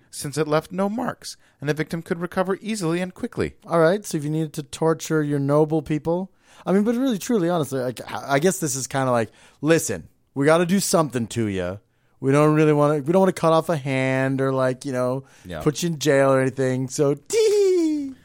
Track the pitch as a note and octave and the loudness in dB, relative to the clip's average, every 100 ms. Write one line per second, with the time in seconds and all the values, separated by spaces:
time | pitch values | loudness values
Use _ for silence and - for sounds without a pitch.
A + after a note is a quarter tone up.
0 | _ - D3 C#3 D3+ D3+ - F3+ G3 A3 | _ -12 -8 -4 -2 -2 -2 -4 -4 -4
1 | B3+ - - - _ _ C#3 D3+ D#3 E3+ | -8 -8 -14 -18 _ _ -6 -4 -4 -8
2 | - E3+ F3 - F#3 G3 G#3 A3 E3 E3+ | -6 -6 -4 -4 -2 -4 -6 -4 -2 -2
3 | F#3 - A#3+ - E2 - - E3+ D#3+ G3+ | -4 -8 -10 -4 -6 -6 -4 2 2 2
4 | - E3 D3 D#3 D#3 D#3 D3 - D#3+ D#3 | -4 -6 -4 -4 -4 -8 -12 -4 -2 -2
5 | - D#3 D3 C#3+ C#3 D3 D#3 D#3+ - D3+ | -2 -2 0 -2 2 2 2 0 -2 -4
6 | D#3+ F3 F#3 _ _ - - F#3+ G#3+ A#3+ | -2 -4 -4 _ _ -12 0 2 2 0
7 | C4+ G3+ - A#3 E3+ F3 C#3 C3 B2+ A#2+ | 0 -2 -2 0 2 0 -2 -4 -6 -8
8 | - G#2+ B2 C#3 F3 - D#3 C3 B2 C#3 | -10 -12 -2 2 2 0 -4 -4 -4 -2
9 | C3 A#2+ A2 - - _ C#3+ E3 - F#2+ | 0 0 -2 -6 -20 _ 2 2 2 -6
10 | - _ _ - C#3 D#3+ F3 G3 - F3+ | -10 _ _ 0 4 4 4 2 2 2
11 | D3+ B2 A2+ - A2 F#2+ F2+ G2+ - _ | 2 -2 -4 -2 -2 -2 -4 -6 -14 _
12 | _ _ C3 C#3 D3+ D3+ D#3 D3 D3 D3+ | _ _ 0 4 4 6 4 4 2 0
13 | C3+ F3+ F#3+ - E3 D#3+ D#3+ D#3+ C3+ C3 | 2 4 4 2 2 2 2 -4 -2 -2
14 | C3 C3 C3+ C3+ C3+ C3 C3 B2+ C#3+ B2+ | 0 0 0 0 0 0 0 -2 -6 -4
15 | B2+ C3 C3+ - F2+ E2 D3+ D3 E3+ D#3 | -2 -4 -8 -18 -12 -4 -2 -2 -4 -2
16 | C#3 C#3 C3+ C3+ C3 C3 C3 B2+ C3 - | 2 4 4 4 2 0 -2 -2 -4 0
17 | C#3+ D3 - A4 G#4+ G#4 G4 F#4 D#4+ D4+ | 0 0 -2 2 4 4 4 4 2 -2
18 | C#4 B3+ | -6 -12